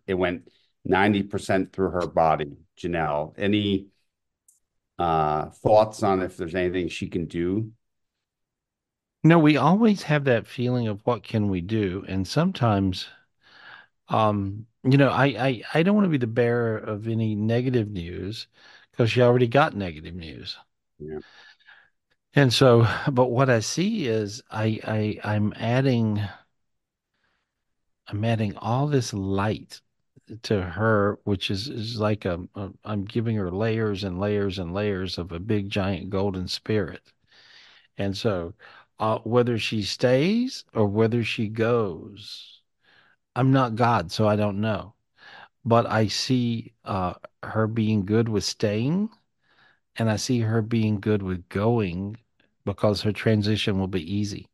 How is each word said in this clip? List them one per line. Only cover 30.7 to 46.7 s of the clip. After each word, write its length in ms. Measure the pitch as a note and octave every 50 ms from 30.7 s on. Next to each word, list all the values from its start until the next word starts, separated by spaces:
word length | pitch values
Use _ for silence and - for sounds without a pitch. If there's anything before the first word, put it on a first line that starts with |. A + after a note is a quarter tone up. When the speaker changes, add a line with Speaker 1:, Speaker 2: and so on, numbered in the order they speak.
| E2 F#2 A2 A2 A2 G#2 G2+ G2+ G2+ - _
Speaker 2:
which 260 | G#2 G2+ F#2 - -
is, 160 | G#2 F#2+ G#2+
is 320 | D3 C3 A#2+ G#2 A2+ A#2+ G#2+
like 260 | G#2+ G#2+ G#2+ G2 -
a, 140 | F#2+ F2 F2 F#2 - -
a, 140 | G2+ G2+ F#2 - - -
I'm 180 | - G#2+ G2+ G2
giving 300 | G2+ - A#2+ A2+ A#2 A2
her 160 | G#2+ F#2+ F2
layers 520 | F2+ G2 A2+ A2+ A2 A2+ A2 G#2+ G2+ F#2 G2+
and 160 | F#2+ F2 F2+
layers 400 | G2+ G#2 G#2 G2+ G2+ G2 F2+ F#2+
and 140 | F2 E2 F2
layers 440 | G2+ G#2+ G#2 G2 F#2 F#2+ F2+ -
of 140 | - E2+ F2+
a 80 | E2+ F2
big 300 | F#2+ A2+ A2 G#2 G2 G2+
giant 400 | - - F#2 G2 G2 D#2+ - F#2+
golden 380 | G2 F#2+ G2 G#2 F#2 F#2 F#2
spirit. 540 | F#2 - - - - A2 G#2+ F#2 - - - _ _ _ _ _ _ _ - - - - - - - - - _ _ _
And 180 | - G2 G2 F#2+
so, 380 | G2+ - A2+ G2 F2+ E2 E2+ - _ - - - - - _ _ -
uh, 200 | G#2+ A2 A2 -
whether 380 | - A2 A#2 B2 A#2+ B2 A#2+
she 260 | G#2+ - - A#2 G#2+ G2+
stays 800 | - - - - B2 B2+ C3 D3+ F#3 A3 A#3 B3 C4 - - - _ -
or 140 | A2+ G#2+
whether 360 | G2+ G2 G#2+ A2+ A2 A#2 A#2+ A2
she 240 | - - - A2+ G2+
goes, 1120 | A2 A2 A2 A#2 B2 A#2 A2 F#2+ D#2+ D2 - G2+ G2+ G2+ - - - - - - - _ _ _ _ _ _ _ _ _ _ _ _ _ _ _ -
I'm 160 | C3 B2+ C3
not 240 | C3+ C3+ C3 A#2 A2
God, 360 | G#2+ A#2+ A#2 A#2+ G#2 E2+ -
so 160 | - - A2
I 80 | G#2 G#2+
don't 260 | G#2 G#2 G#2 G2 G2+
know. 320 | G#2+ A2 G#2 F#2 D#2 - - _ _ _ _ _ - - - - - - _ _ -
But 200 | A#2 A#2 A#2 A#2
I 220 | - G2+ A2 A2
see, 680 | G2+ - - - - C3 B2+ A#2+ A#2 A#2 A2+ - -